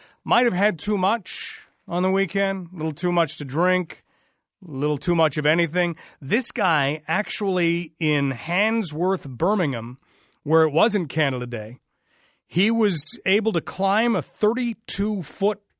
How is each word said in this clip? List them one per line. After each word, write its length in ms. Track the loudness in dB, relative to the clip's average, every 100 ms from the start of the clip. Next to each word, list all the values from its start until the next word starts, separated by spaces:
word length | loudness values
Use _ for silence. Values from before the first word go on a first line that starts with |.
| -20 _
might 200 | 0 2 2
have 80 |
had 240 | 2 0 0
too 180 | -2 0
much 600 | 0 0 -4 -12 -12 -14 -20 _ -6
on 160 | 0
the 80 | 2
weekend, 600 | 2 0 0 -2 -2 -8
a 40 | -6
little 160 | -4
too 180 | -2 0
much 240 | 2 2 -2
to 80 |
drink, 600 | -6 0 2 2 0 -10 _ _ _ _ _ _ -12
a 60 |
little 260 | -4 -2 0
too 160 | 0
much 240 | 4 4 2
of 80 | 0
anything. 520 | 2 2 0 -2 -4 -12 -14
This 280 | -2 -2 0
guy 500 | 0 2 2 2 -2 -4
actually 840 | -4 -4 -4 -2 0 0 0 -4 -4
in 320 | 0 2 0
Handsworth, 960 | -4 -4 -2 0 0 -2 -2 -2 -2 -4
Birmingham, 680 | -2 0 2 0 -2 -6 -12 _ _ _ _
where 200 | 2 4
it 80 | 4
wasn't 380 | 4 4 2 -2
Canada 360 | 0 0 -2 -4
Day, 340 | -6 -8 -14 _ _ _ _ _ _ _
he 240 | 0 2
was 480 | 4 2 2 0 -2 0
able 260 | 0 2
to 60 | -2
climb 540 | -4 -2 0 2 2 0
a 60 |
thirty-two 1000 | -2 -2 0 0 -2 -4 -4 -2 0 -2
foot 380 | -6 -2 -2 -2 _ _